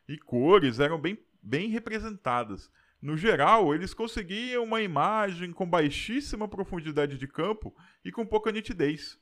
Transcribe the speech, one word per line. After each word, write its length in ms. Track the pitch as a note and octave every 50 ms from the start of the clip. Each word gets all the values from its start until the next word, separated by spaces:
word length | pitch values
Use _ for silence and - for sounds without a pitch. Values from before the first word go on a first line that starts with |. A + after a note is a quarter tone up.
| _
e 100 | - D3
cores 600 | - _ - A#2+ A#2+ C3 E3 G3+ G3 C#3+ C3 A2 A#2+
eram 200 | C#3+ D3+ E3 D#3+
bem, 180 | C#3 F3+ A3 - _ _ _ _
bem 280 | - G#2+ C3 D#3 G3+ A3+
representadas. 1000 | G#3+ A#3 A3+ G#3+ A3 G#3+ G#3+ A3 G#3 F#3 - C3 A#2+ B2 A#2+ G#2+ G2 - - _ _ _ _ _ _ _
No 140 | C3+ C#3+ D#3
geral, 580 | D#3 F#3 A3+ F#3+ C3+ C#3+ F3+ A3 A3+ F#3+ C#3+ D3
eles 200 | D#3+ F#3+ F#3 -
conseguiam 720 | - A3+ A3 - A#3 G3 E3 G3 A3 B3 B3+ B3 A#3+ A#3
uma 160 | A3+ A3 A3+
imagem 720 | G#3+ F#3+ D3+ C#3 D#3 G3 A3 A3 G#3 G3 F3+ E3+ F3+ F3 E3+
com 120 | - F#3+
baixíssima 840 | F3 F3+ E3+ D3+ C#3+ C#3+ - - - A3+ C#4+ C#4 - - G#3 G#3+ G#3
profundidade 680 | G#3+ G3 F#3 - F#3 E3+ D#3 D#3 D3 D3 D3 C#3+ C#3
de 100 | B2 C#3
campo 460 | C3+ - D#3 D#3+ G3+ A3 G#3+ - G2 - _ - _ _ _ -
e 80 | F3+
com 140 | - A#3 A3
pouca 260 | G3 G#3+ G#3+ G#3+ A3+
nitidez. 680 | G3+ A3 G#3+ - - E3+ C#3 D3 D#3 D3+ - - - _